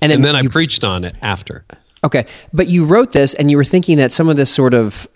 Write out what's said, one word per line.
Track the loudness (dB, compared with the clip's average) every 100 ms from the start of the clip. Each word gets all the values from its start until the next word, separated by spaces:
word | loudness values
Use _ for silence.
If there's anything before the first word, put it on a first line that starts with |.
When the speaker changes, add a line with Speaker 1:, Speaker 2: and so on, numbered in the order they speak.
Speaker 1:
And | 0
then | 2
Speaker 2:
And |
then | 2 0
I |
Speaker 1:
you | -2
Speaker 2:
preached | -2 -2 -4
on | -4 -6
it | -8 -8
after. | -8 -8 -10 -18 -20 -20 _ -8
Speaker 1:
Okay, | -4 -4 -4 -12 -10
but | -4 0
you | 0 2
wrote | 2 2
this, | 2 0
and | 0 2
you | 2
were |
thinking | 2 0 2 2
that | 2
some | 0 0
of | 2
this | 0
sort | 2 2
of, | 2 0 -6 -16